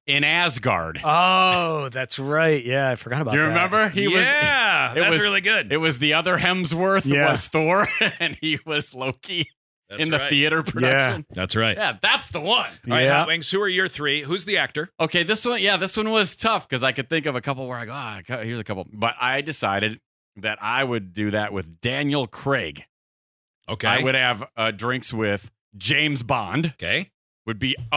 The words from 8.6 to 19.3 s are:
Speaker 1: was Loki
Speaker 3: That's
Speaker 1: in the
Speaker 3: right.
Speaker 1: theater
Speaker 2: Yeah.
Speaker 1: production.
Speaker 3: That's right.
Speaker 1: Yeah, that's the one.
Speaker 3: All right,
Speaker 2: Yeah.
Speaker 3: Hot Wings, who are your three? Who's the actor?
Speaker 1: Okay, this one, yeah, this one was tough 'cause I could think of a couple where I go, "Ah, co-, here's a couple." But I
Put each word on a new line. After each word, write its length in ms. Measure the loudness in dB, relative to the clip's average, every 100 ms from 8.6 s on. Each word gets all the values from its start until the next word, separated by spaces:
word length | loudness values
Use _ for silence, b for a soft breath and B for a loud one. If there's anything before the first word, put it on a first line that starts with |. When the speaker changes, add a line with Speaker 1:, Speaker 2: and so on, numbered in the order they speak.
| -4
Speaker 1:
was 300 | -4 -4 -6
Loki 520 | -6 -6 -6 -6 -6 _ _ _ -12
Speaker 3:
That's 120 | -4
Speaker 1:
in 80 | 0
the 80 | 0
Speaker 3:
right. 120 | 2
Speaker 1:
theater 320 | 2 2 2 -2
Speaker 2:
Yeah. 60 |
Speaker 1:
production. 540 | 0 2 4 2 0 -6 -6
Speaker 3:
That's 200 | -2 2
right. 220 | 2 0
Speaker 1:
Yeah, 200 | -2 -2
that's 280 | 0 0 -2
the 80 | -6
one. 240 | -2 -2 -2
Speaker 3:
All 60 | -8 -2
right, 160 | 2
Speaker 2:
Yeah. 160 | 4 2
Speaker 3:
Hot 80 | 2
Wings, 240 | -2 -2
who 100 | 0
are 80 | 0
your 180 | 0 -2
three? 360 | -2 -2 -2
Who's 220 | -2 -6 -2
the 120 | -2
actor? 320 | -2 -4 -8 -4
Speaker 1:
Okay, 220 | -2 0
this 240 | 0 -2 -2
one, 160 | 0
yeah, 160 | 0 0
this 180 | -2 -2
one 140 | 0
was 260 | 0 0 0
tough 320 | 0 -2 -2
'cause 160 | -2
I 100 | -2
could 160 | -2 -2
think 160 | -2 -2
of 80 | -4
a 60 |
couple 260 | -4 -6 -6
where 100 | -8
I 80 | -10
go, 80 |
"Ah, 280 | -10 -10 -10 -8
co-, 160 | -8
here's 160 | -6 -6
a 40 |
couple." 240 | -6 -8 -8
But 240 | -4 -4 -2
I 200 | -2